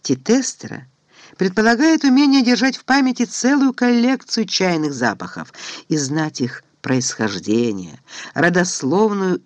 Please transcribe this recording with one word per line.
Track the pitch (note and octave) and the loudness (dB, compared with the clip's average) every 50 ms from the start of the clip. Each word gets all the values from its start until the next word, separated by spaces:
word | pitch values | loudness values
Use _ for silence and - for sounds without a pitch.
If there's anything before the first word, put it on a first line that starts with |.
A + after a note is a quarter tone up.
титестера – | - - C3+ B2+ C3 - A3+ C4+ B3+ - - - - - - - B2+ - _ _ _ _ _ _ - - - - | -6 -4 -4 -2 0 2 2 2 2 -2 -8 -10 -12 -14 -14 -14 -16 -18 _ _ _ _ _ _ -20 -14 -6 -2
предполагает | F#3 F#3+ F#3 A3 G#3+ A3+ A#3 A3 D4+ D#4+ D#4+ D#4 C#4+ | -2 -2 0 2 2 4 4 4 4 4 4 4 4
умение | C#4 B3+ C4+ D4 C#4 C4+ C#4 B3 | 4 4 6 6 6 4 4 4
держать | A#3+ B3 F#3+ B3 C4+ - - | 4 2 2 2 0 -2 -2
в | - | -2
памяти | - C4 C#4 C4 C4 B3 - A#3+ | 0 2 2 2 2 0 -2 -2
целую | - - - - B3+ C#4+ C#4+ C#4 C4 A#3 | -4 -2 -2 0 2 2 4 2 2 0
коллекцию | - B3 B3 A#3+ A#3 A#3 B3+ C4+ C4+ - - - A3+ A3 | 0 2 2 2 2 2 2 0 -2 -4 -6 -6 -4 -4
чайных | F#3 - - F#3+ F3+ E3+ D#3 D#3 D3 C#3+ | -2 -2 -2 0 0 0 0 -2 -4 -2
запахов | A#2+ B2 A2+ G2 - F2+ F#2 - - - - - - - - - - - - | -2 -2 -2 -2 -4 -8 -12 -12 -14 -14 -16 -16 -18 -16 -16 -16 -14 -8 -4
и | D#3+ D3+ | -4 -2
знать | C#3 C3 C#3+ D#3+ D#3 D3+ C3 - | -2 -2 -4 -4 -4 -4 -4 -6
их | C3 A#2+ - - - _ _ _ | -6 -6 -6 -8 -18 _ _ _
происхождение, | - - C3 B2+ A#2 - - - A#2 G#2 G2+ F2+ F2+ G2+ G#2+ A#2 A#2+ A#2 G#2 F#2+ F2+ E2 C#2 - _ - - - - - - | -4 -2 0 0 0 -2 -4 -4 -4 -4 -4 -4 -4 0 0 0 0 0 -2 -6 -8 -12 -16 -20 _ -20 -18 -18 -16 -10 -4
родословную | C3+ D#3 F3 F3 F3+ F3 F3 - - - B2+ D#3+ G3 A3 G#3+ G#3 G3 F#3+ F#3 F3 - - | 0 0 2 2 2 0 -2 -4 -6 -4 0 0 2 2 2 0 -2 -2 -2 -2 -4 -4